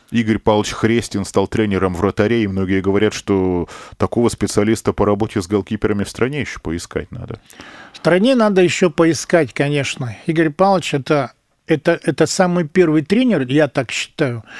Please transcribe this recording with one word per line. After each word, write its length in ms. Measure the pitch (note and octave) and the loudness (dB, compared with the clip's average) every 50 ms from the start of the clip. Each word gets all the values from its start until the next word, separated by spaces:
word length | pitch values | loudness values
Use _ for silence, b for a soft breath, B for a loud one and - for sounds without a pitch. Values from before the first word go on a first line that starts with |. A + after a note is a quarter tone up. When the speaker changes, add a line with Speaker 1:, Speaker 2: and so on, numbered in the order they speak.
| b b | b b
Speaker 1:
Игорь 260 | - A#2 A2 G#2+ G#2+ | -4 -2 0 0 0
Павлович 360 | G2 - A2+ G#2+ G#2 G2+ - | 0 2 2 2 2 0 -2
Хрестин 520 | - - - A2 A#2 A#2 G#2+ - - G2+ F#2+ | -4 -2 0 2 2 2 -2 -2 -6 -6 -6
стал 240 | - - G2 G2 - | -2 -2 -2 -2 0
тренером 460 | - - A2 G#2 G2 F#2 F#2+ F#2 F2+ | -2 -2 -2 0 0 0 0 -2 -2
вратарей, 500 | E2+ G2+ G2 - - G#2 G#2+ A#2 A#2 G#2+ | 0 -2 -2 0 0 0 0 2 0 0
и 20 | |
многие 360 | G2 F#2+ F#2+ F#2+ F2+ F#2+ F#2+ | -2 -2 -2 -2 0 0 0
говорят, 320 | F2+ G2 G2 G2+ G#2+ G#2+ - | 0 0 2 2 2 0 0
что 520 | - - - G2+ F#2+ F#2 F#2 F2+ F2 D#2+ B B B B B B | -4 -4 0 0 0 2 0 0 -2 -4 B B B B B B
такого 320 | - G2 - - A#2+ A#2 A2 | -4 -4 -2 0 0 0 0
специалиста 640 | - - G#2 G2 - G#2+ G#2 A2 A2+ - - - | 0 -2 -4 -2 0 0 2 2 0 0 0 -4
по 140 | - - G2+ | 0 0 0
работе 340 | G2+ G#2 G2+ A2 G#2 - G#2+ | 0 2 0 -2 -2 -2 -4
с 60 | F2+ | -4
голкиперами 580 | F2+ G#2 G2+ G2 - A2 G2+ - G#2 G#2 G2+ G2 | 0 -2 -2 -2 -2 -6 -4 -2 -2 -2 -2 -4
в 60 | - | -6
стране 320 | - - A#2+ C3 D3 C#3+ | -4 -4 -4 -4 -2 -6
ещё 180 | - - - - | -6 -6 -10 -10
поискать 500 | - D#2 D#2+ F2 - - - D#2 - - | -8 -6 -6 -6 -8 -8 -8 -8 -8 -8
надо. 280 | - E2+ E2+ - - - B B B B B B B B B B B | -12 -14 -12 -12 -14 -16 B B B B B B B B B B B
Speaker 2:
В 20 | |
стране 380 | - - D#3+ E3+ F#3 G#3+ C4+ C4+ | -4 0 2 2 4 4 4 4
надо 260 | A#3+ G#3+ G#3 G3 F#3+ | 4 2 2 4 4
ещё 300 | F3+ E3 - - F#3+ E3+ | 4 4 2 2 0 0
поискать, 640 | - - E3 E3 D3+ - - - - E3 D3+ A2+ - | 2 2 2 2 2 0 -2 0 2 2 2 0 -2
конечно. 600 | - C#3 C#3+ D3 C#3+ C3+ - - - C3+ A#2 G2+ - - | -4 -2 0 0 -2 -2 -4 -6 -8 -8 -10 -10 -8 -6
Игорь 240 | E3+ D#3 E3 E3 D#3+ | -4 0 0 0 0
Павлович — 420 | C#3+ - F#3+ G3 G3 F3 - - | 2 2 2 2 2 2 0 -2
это, 400 | D3+ C#3 B2 - D#3 C#3+ B2+ - - _ _ _ _ _ _ | -4 -4 0 0 0 0 0 -4 -10 _ _ _ _ _ _
это, 320 | - E3 C#3+ - F3 E3+ - - | -2 -2 0 2 0 0 0 0
это 220 | E3+ C#3 - D#3+ | -4 0 2 0
самый 380 | - - - F#3 F3+ F3 F3+ E3+ | 0 2 2 2 2 2 0 -2
первый 360 | D3 - F#3 F3 D#3 D3+ D#3+ | 0 2 2 4 4 4 0
тренер, 460 | C#3 - G3+ A#3+ C4 B3 G3+ D3 C3 B2 | 0 2 0 2 2 2 2 0 0 0
я 180 | C3+ D#3 D3+ | 2 2 2
так 240 | C#3 - C#3 B2+ - | 2 0 -4 -4 -4
считаю, 540 | - - - - _ - D3+ B2+ A#2+ A2+ B B B B | -6 -8 -8 -10 _ -4 -2 -2 -2 -6 B B B B